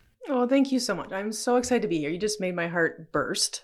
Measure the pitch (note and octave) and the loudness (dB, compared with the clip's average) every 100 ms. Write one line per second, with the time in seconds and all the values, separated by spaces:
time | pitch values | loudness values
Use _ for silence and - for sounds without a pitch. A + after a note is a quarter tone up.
0 | _ _ B4 C4 B3 C4+ C4+ C4 A#3 F3+ | _ _ -4 0 4 4 4 2 0 -4
1 | C#3+ F#3+ G#3 G#3+ - B3 B3 A#3+ G#3 E3 | -4 -6 -4 -4 2 2 2 0 2 0
2 | D3 F3 G#3 G#3+ F#3 F3+ E3+ E3+ D#3+ - | 0 -2 -2 -2 -2 -2 -2 2 0 0
3 | D#3+ D3+ B2+ F#3+ - - | -4 -2 0 0 -2 -4